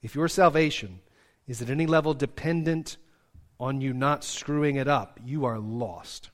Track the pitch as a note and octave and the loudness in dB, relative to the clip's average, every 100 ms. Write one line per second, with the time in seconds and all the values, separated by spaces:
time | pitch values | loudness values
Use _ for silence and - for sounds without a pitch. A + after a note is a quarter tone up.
0 | A2+ C#3 E3 - F3+ D3+ D#3 - G2+ F#2 | -8 -2 0 6 6 6 2 0 -8 -14
1 | _ _ _ _ - A#2 A#2+ C#3 D#3+ D#3+ | _ _ _ _ -12 -8 -4 -2 4 4
2 | D3+ C#3 C#3 - D#3 E3+ D#3+ E3 - - | 2 -2 -2 -4 -2 0 0 -2 -4 -14
3 | - _ _ - - _ B2+ C3+ C3+ B2+ | -20 _ _ -20 -20 _ -4 -2 -2 0
4 | C#3 D3 - - - D3 D3 C#3 C3+ C#3+ | 2 0 -4 -10 -2 2 2 2 2 2
5 | G2 - A#2+ D3+ C3 A2+ G#2+ A#2 A2+ E2+ | 0 -12 -6 -2 -2 -2 -6 -6 -6 -8
6 | - - - | -14 -16 -18